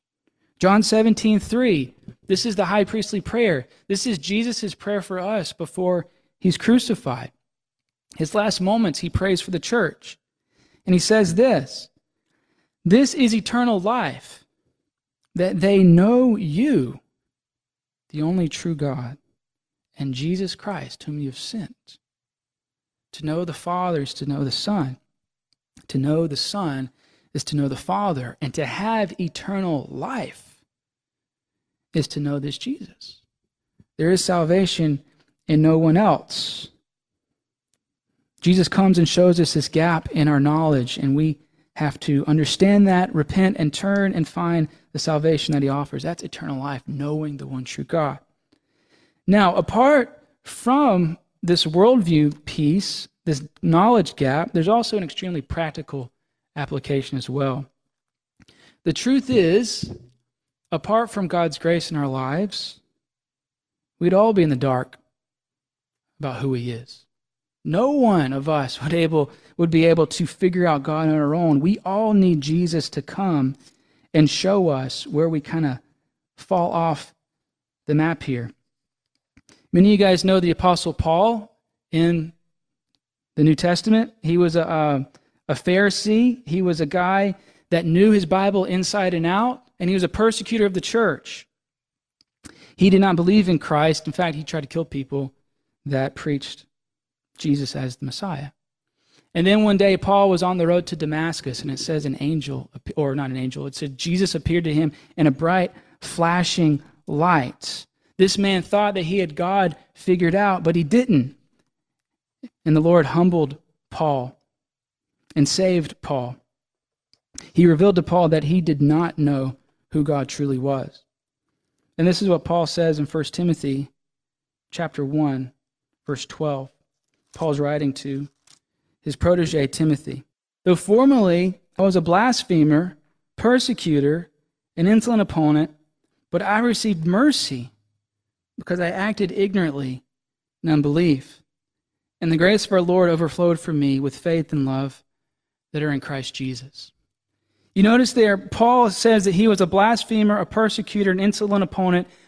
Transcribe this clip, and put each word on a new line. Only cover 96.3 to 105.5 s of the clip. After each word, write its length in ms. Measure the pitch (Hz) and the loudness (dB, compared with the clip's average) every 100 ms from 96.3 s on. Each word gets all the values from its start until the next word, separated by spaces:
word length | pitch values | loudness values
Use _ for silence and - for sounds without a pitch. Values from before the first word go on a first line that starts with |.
| 143 - - _ _ _ _ _ _ _ - | -6 -8 -16 _ _ _ _ _ _ _ -8
Jesus 380 | 160 143 135 | -2 -2 -2
as 220 | 143 131 123 | -6 -8 -8
the 100 | 135 | -12
Messiah. 460 | - 196 143 143 - _ _ _ _ _ _ _ | -10 -8 -8 -12 -18 _ _ _ _ _ _ _
And 100 | 180 | -2
then 200 | 185 208 | 2 4
one 120 | 214 196 | 4 4
day, 200 | 196 185 | 4 2
Paul 340 | 190 202 202 | 2 4 4
was 140 | 175 | 2
on 120 | 180 185 | 0 0
the 120 | 170 | 2
road 180 | 175 175 | 2 0
to 80 | |
Damascus, 680 | 165 151 151 165 156 139 120 | -6 -4 -4 -4 -6 -8 -8
and 80 | 147 | -8
it 80 | 131 | -8
says 260 | - 156 143 | -6 -4 -4
an 100 | 135 | -4
angel, 500 | 143 160 139 131 - - - | -4 -4 -4 -10 -12 -16 -10
or 220 | - 139 143 | -4 -4 -4
not 140 | 135 | -6
an 60 | 131 | -6
angel, 300 | 127 143 143 | -8 -8 -10
it 80 | |
said 240 | - 143 131 | -10 -12 -8
Jesus 380 | 170 180 190 160 | -4 -2 -2 -2
appeared 260 | - 170 | -2 -2
to 100 | 165 | 0
him 200 | 151 160 - _ - | 0 0 -4 _ 0
in 100 | 160 | 0
a 60 | |
bright, 400 | 127 165 | 2 0